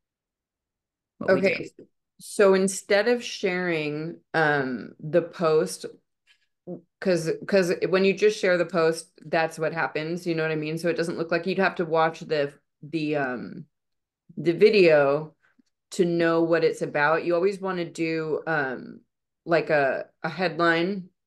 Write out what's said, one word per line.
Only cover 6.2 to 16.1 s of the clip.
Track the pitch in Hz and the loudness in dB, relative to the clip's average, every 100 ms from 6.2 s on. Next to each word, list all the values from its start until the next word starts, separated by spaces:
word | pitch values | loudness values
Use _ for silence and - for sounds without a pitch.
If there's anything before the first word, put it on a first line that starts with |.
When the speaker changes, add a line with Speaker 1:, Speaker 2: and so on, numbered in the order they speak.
| _ _ _ _ - 180 - _ | _ _ _ _ -14 -14 -16 _
Speaker 2:
'cause, | 196 175 160 147 - | 0 0 0 -6 0
'cause | 196 175 - 165 | 2 2 0 0
when | 185 | 2
you | 196 | 2
just | 190 208 208 | 2 2 2
share | 190 180 | 0 0
the | 170 | 0
post, | 175 160 165 - _ | 0 0 0 -8 _
that's | 151 165 165 160 | -4 0 0 -2
what | 156 | -4
happens. | 165 147 151 156 175 175 | -2 -4 -4 -6 -6 -4
You | |
know | 160 | -2
what | 160 | -2
I | 156 | -2
mean? | 151 160 | -4 -4
So | 170 | -2
it | 165 | -2
doesn't | 170 131 | -4 -6
look | 165 | -4
like, | 170 180 | -2 -2
you'd | 185 | 0
have | 190 185 | 0 0
to | |
watch | 170 160 160 165 | -2 0 0 -2
the, | 165 156 143 - _ _ | -4 -2 -2 -6 _ _
the, | 147 160 151 151 | -10 -6 -4 -2
um, | 135 123 104 - - _ _ _ _ _ _ - | -4 -6 -10 -14 -18 _ _ _ _ _ _ -4
the | 156 | -2
video | 165 208 208 175 151 143 147 156 - _ _ _ _ _ | 4 6 8 6 6 4 2 -4 -14 _ _ _ _ _
to | - | -2
know | 175 | 0